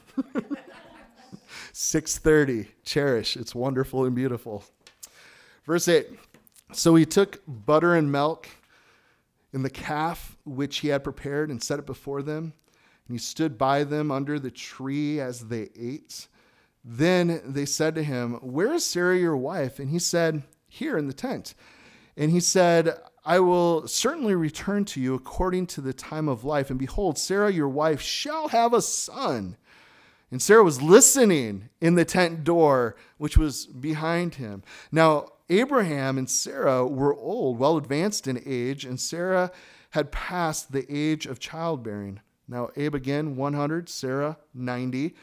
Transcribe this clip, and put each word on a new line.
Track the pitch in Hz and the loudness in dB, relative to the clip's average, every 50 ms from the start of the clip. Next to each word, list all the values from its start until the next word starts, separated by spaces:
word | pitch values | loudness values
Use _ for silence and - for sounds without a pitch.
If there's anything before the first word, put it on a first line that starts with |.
| _ _ - | _ _ -8
<laughs> | - 269 - - 277 - - 285 - - - - - - - - - - - _ _ - - - - _ - - - - - - | -8 -6 -6 -6 -8 -6 -6 -8 -12 -12 -14 -20 -20 -20 -20 -20 -20 -20 -20 _ _ -20 -20 -20 -20 _ -20 -20 -20 -20 -16 -10
Six | - - - - 160 151 - - - | -6 -4 -2 -2 -2 -2 -4 -6 0
thirty. | - 160 156 151 147 135 127 110 101 - _ _ - | 4 6 6 6 6 4 0 -2 -4 -8 _ _ -10
Cherish. | - - 151 139 143 131 113 101 - - | -6 -2 0 2 2 2 0 0 -2 -4
It's | 135 120 - - | -6 -8 -8 -6
wonderful | 123 120 135 135 127 135 135 - 131 131 | -4 -4 -2 0 -2 -2 -2 -2 -2 0
and | 127 123 | 0 0
beautiful. | 120 131 135 120 113 - 120 107 104 - _ _ _ _ - _ _ - - _ - - - - - - _ _ _ _ | 0 -2 -2 -4 -6 -8 -10 -12 -12 -12 _ _ _ _ -20 _ _ -20 -20 _ -20 -20 -20 -20 -20 -20 _ _ _ _
Verse | - 160 175 170 170 | -2 -2 0 2 4
eight. | 170 156 127 - - - - _ _ - _ _ _ _ _ - - | 4 4 2 0 -8 -20 -20 _ _ -20 _ _ _ _ _ -12 -6
So | - - 170 165 | 2 6 8 8
he | 165 160 | 8 8
took | 156 - 196 202 196 - - _ | 6 6 4 4 2 2 -6 _
butter | - 135 110 104 - 151 156 160 175 175 | -16 -16 -6 0 2 4 4 6 6 4
and | 170 156 143 | 4 4 2
milk | 139 143 143 151 165 - - - - _ _ _ _ _ _ _ _ _ _ _ _ _ _ _ _ _ _ _ - | 2 0 0 0 -2 -6 -12 -20 -20 _ _ _ _ _ _ _ _ _ _ _ _ _ _ _ _ _ _ _ -6
and | 135 131 | -6 -6
the | 135 | -6
calf | - - - - 151 147 156 165 170 - - - - - - | -6 -8 -8 -6 -4 -4 -4 -4 -4 -8 -12 -16 -20 -20 -16
which | - 135 127 143 139 - - | -10 -6 -6 -6 -4 -4 -4
he | - 147 | -2 0
had | 143 139 139 | 0 -2 -2
prepared | 147 135 - - 139 143 143 151 156 | -4 -10 -10 -8 -6 -4 -4 -4 -4
and | 139 117 - | -4 -6 -6
set | - 143 143 | -6 -6 -6
it | 143 | -6
before | 143 139 - - 139 139 139 139 | -8 -12 -12 -10 -8 -6 -6 -6
them. | 147 151 156 160 160 151 _ _ _ _ _ _ _ _ _ _ - | -6 -6 -6 -8 -10 -12 _ _ _ _ _ _ _ _ _ _ -10
And | 120 | -10
he | 117 | -8
stood | - - - - 160 160 135 | -8 -8 -4 -2 -2 -2 0
by | 107 135 131 139 143 147 | 0 2 2 4 2 2
them | 143 147 151 151 151 | 0 -2 -2 -2 0
under | 135 135 139 143 151 147 | -2 -2 -2 -2 -4 -4
the | 135 127 | -6 -8
tree | 120 - - - - - 131 135 139 147 151 147 151 151 | -10 -12 -14 -16 -14 -10 -8 -6 -4 -2 -2 -2 -2 -4
as | 135 127 120 117 120 | -4 -6 -8 -10 -8
they | 110 120 113 107 - - - | -8 -6 -6 -6 -8 -10 -10
ate. | 117 117 135 156 - - - - - - _ _ _ _ _ _ _ _ _ _ - | -10 -10 -10 -10 -14 -16 -18 -18 -18 -20 _ _ _ _ _ _ _ _ _ _ -18
Then | 120 117 113 151 175 185 180 175 170 165 160 - | -10 -4 0 2 4 4 4 4 2 0 -2 -4
they | 120 139 143 143 | -8 -6 -4 -4
said | 143 - - 156 160 160 | -2 -2 0 0 0 0
to | 160 156 | -2 -2
him, | 151 139 123 123 117 120 117 - | -2 -2 -4 -4 -4 -6 -8 -8
"Where | 127 127 143 185 240 320 | -6 -2 0 0 2 2
is | 349 - | 0 -2
Sarah | - - 175 175 180 180 | -2 -2 0 2 2 4
your | 180 180 170 156 | 4 2 2 0
wife?" | 135 127 139 180 185 143 127 - - | 0 -2 -2 -2 -2 -4 -4 -4 -6
And | 139 131 | -6 -4
he | 151 175 | -2 -2
said, | 170 - - 170 170 160 160 151 139 - _ _ _ _ | -2 0 0 2 2 2 0 -2 -6 -10 _ _ _ _
"Here | - - 247 320 269 170 | -12 -8 -6 -4 -2 -2
in | 147 | -4
the | 139 131 | -4 -6
tent." | - - 254 233 127 92 - - _ - - - - - - - - _ _ _ | -6 -6 -6 -6 -8 -8 -12 -18 _ -20 -20 -20 -20 -20 -20 -20 -20 _ _ _
And | - 143 156 165 | -2 0 2 2
he | 175 | 2
said, | 170 - - 190 180 175 170 170 160 160 - - - - _ _ - | 2 2 4 4 6 6 6 4 4 2 0 -4 -6 -20 _ _ -2
"I | 147 170 185 | 2 4 4
will | 190 180 175 175 175 170 170 160 147 | 6 6 4 4 4 4 2 0 -2
certainly | 113 - - - 247 320 349 269 214 196 | -2 -2 -2 0 0 -2 -2 0 0 0
return | 180 165 151 - - - - 196 202 202 | 0 0 -2 -4 -6 -6 -2 -2 -2 -2
to | 202 - 143 | -2 -4 -4
you | 127 127 131 | -4 -2 -2
according | 127 131 - - - 185 185 180 185 185 175 | -4 -6 -6 -4 -2 -2 0 0 -2 -4 -4
to | - - | -6 -8
the | 139 131 127 | -8 -8 -8
time | - - - 156 156 156 151 | -8 -10 -10 -6 -4 -2 -2
of | 131 110 113 | -2 -2 -4
life. | 135 151 147 135 - | -2 -2 -2 -2 -2
And | 151 127 | -4 -6
behold, | 135 127 - - 202 185 143 - | -6 -6 -4 -2 -2 -2 -2 -2
Sarah | - - 185 196 208 208 196 | -4 -2 0 0 2 2 2
your | 170 147 139 | 0 0 0
wife | 131 143 151 160 156 139 | 0 0 0 0 0 0
shall | - - - - - 285 302 320 311 302 | -4 -6 -6 -6 -6 -6 -6 -6 -4 -2
have | - 233 233 233 240 | 2 2 4 4 4
a | 226 - | 2 2
son." | - - - - - - 247 277 202 143 117 98 92 87 - _ _ - - - _ _ _ _ _ _ _ _ _ | 0 -2 -4 -6 -6 -8 -6 -4 -2 -2 -4 -4 -8 -10 -14 _ _ -20 -20 -20 _ _ _ _ _ _ _ _ _
And | - 127 - | -8 -4 0
Sarah | - 202 226 220 | 4 6 6 6
was | 175 147 127 135 | 6 4 2 6
listening | 156 185 240 269 - - 269 247 208 180 147 127 110 104 95 98 123 _ - | 8 10 10 10 8 6 6 6 6 4 4 0 -2 -6 -8 -12 -14 _ -2
in | - 165 175 | 2 4 4
the | 175 165 | 4 4
tent | - - 180 180 170 170 165 151 | 4 2 2 2 2 0 -2 0
door, | 143 170 170 160 147 139 131 123 113 101 - - _ _ - | 2 4 6 6 6 6 4 2 0 -4 -8 -16 _ _ -8
which | 147 151 - | -4 0 4
was | - 156 151 127 - - | 4 4 2 0 -4 -10
behind | - - 127 127 156 156 151 156 160 170 170 175 175 156 | -12 -14 -10 -6 -6 -6 -4 -2 -2 -2 -2 -2 -4 -6
him. | - 127 107 104 95 - - - - - - | -8 -10 -10 -12 -14 -16 -18 -20 -20 -12 -2
Now, | - 156 160 160 156 147 - - - _ _ - | 2 4 6 6 6 4 0 -6 -14 _ _ 2
Abraham | 170 196 247 269 285 254 208 170 151 139 135 135 135 135 | 2 4 4 4 2 2 2 2 0 -2 -2 -2 -2 -2
and | 131 - | -2 -2
Sarah | - - - - - 277 226 143 131 127 127 | -4 -4 -4 -4 -4 0 2 2 4 2 2
were | 127 147 127 135 139 143 | 0 0 0 2 2 0
old, | 143 113 143 196 247 202 135 123 113 | 0 -2 -6 -4 -2 -2 -2 0 2
well | 127 147 165 | 2 2 2
advanced | 160 143 117 139 147 170 214 208 - - | 2 0 -2 -2 -2 0 -2 -2 -4 -4
in | 135 131 123 - | -6 -6 -6 -6
age, | 147 135 123 120 127 139 139 139 | -6 -4 -4 -2 -4 -4 -6 -8
and | 131 127 127 | -10 -10 -8
Sarah | - - - 165 175 185 185 180 180 180 180 - - - - - _ _ | -8 -6 -6 -4 -2 0 0 0 0 -2 -4 -10 -20 -20 -20 -20 _ _
had | - 151 151 143 | -4 -4 -2 -2
passed | - - - - 170 180 175 160 156 - - - 131 | -4 -8 -8 -6 -4 -2 -2 -2 -2 -4 -6 -6 -6
the | 139 131 135 | -6 -6 -4
age | 143 147 151 156 156 151 156 | -4 -2 0 0 0 -2 -4
of | - 131 120 | -8 -10 -10
childbearing. | - - - 160 165 170 165 135 117 110 104 104 101 101 98 101 - _ _ _ _ - | -12 -12 -8 -6 -4 -4 -4 -4 -6 -8 -8 -8 -8 -8 -10 -12 -16 _ _ _ _ -12
Now, | 120 123 120 - - | -8 -8 -8 -6 -6
Abe | - 143 151 147 | -4 -4 -2 -2
again, | 143 127 135 139 147 156 156 139 | -4 -4 -2 -2 -2 -2 -4 -4
one | 127 135 143 143 | -4 -2 -2 -2
hundred, | 147 147 147 156 170 170 - | -2 -2 -2 -2 -4 -6 -8
Sarah, | - - - 131 127 139 143 151 160 - _ _ - | -10 -8 -6 -4 -2 -2 -2 -4 -6 -8 _ _ -12
ninety. | 127 127 120 123 123 127 127 127 127 139 170 - _ | -8 -6 -6 -4 -4 -4 -4 -4 -2 -4 -4 -6 _